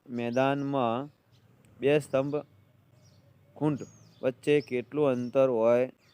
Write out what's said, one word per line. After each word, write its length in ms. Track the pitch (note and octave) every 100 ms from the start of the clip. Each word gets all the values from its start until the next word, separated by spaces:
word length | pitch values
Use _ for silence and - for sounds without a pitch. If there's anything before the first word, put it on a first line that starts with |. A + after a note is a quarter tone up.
| -
મેદાનમાં 1000 | A#2+ A#2+ B2 C3+ C#3+ C#3 C#3 A#2 A#2 D3 _ _ _ _ _ _ -
બે 200 | C3 D3
સ્તંભ 440 | C#3+ C3 C#3+ D3 - _ _ _ _ _ _ _ _ _ _ -
ખૂંટ 240 | D3+ C#3 - - - -
વચ્ચે 380 | C3 B2 D3 D3
કેટલું 500 | - B2 A2 C#3+ D3
અંતર 380 | B2 B2 C3+ C3+
હોય 420 | A#2 A2+ A#2+ B2+ - _